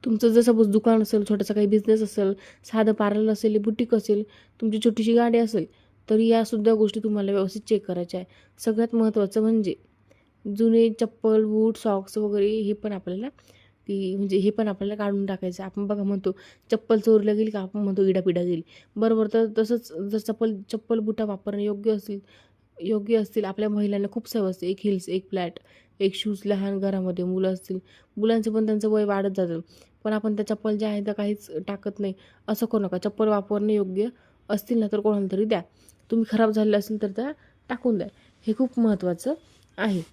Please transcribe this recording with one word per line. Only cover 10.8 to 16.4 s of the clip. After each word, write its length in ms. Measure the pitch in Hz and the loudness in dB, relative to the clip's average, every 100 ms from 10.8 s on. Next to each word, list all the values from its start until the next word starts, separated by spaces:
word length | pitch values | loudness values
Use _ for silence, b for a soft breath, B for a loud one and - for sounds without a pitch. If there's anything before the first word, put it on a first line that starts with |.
| 226 | 4
चप्पल, 540 | 220 226 _ 226 220 | 2 -4 _ 2 2
बूट, 320 | 220 214 220 220 | 2 2 2 0
सॉक्स 420 | 226 196 190 214 | -2 -2 -4 -4
वगैरे 300 | 214 208 202 | -2 0 0
हे 240 | 220 202 | 0 -2
पण 200 | 208 214 | -4 -4
आपल्याला 360 | 196 185 185 254 _ b b b b - | -8 -8 -8 -10 _ b b b b -8
ती, 280 | 196 190 196 | -6 -4 -4
म्हणजे 200 | 196 190 | 0 2
हे 140 | 196 | 2
पण 180 | 208 214 | 0 -4
आपल्याला 260 | 196 196 | -4 -6
काढून 320 | 208 208 202 196 | -4 -2 -2 -2
टाकायचं 360 | 190 185 180 | -4 -6 -8
आहे. 80 | 190 | -10
आपण 160 | 196 202 | -6 -4
बघा 160 | 208 | -2
म्हणतो, 300 | 196 196 190 190 | -2 -2 -4 -6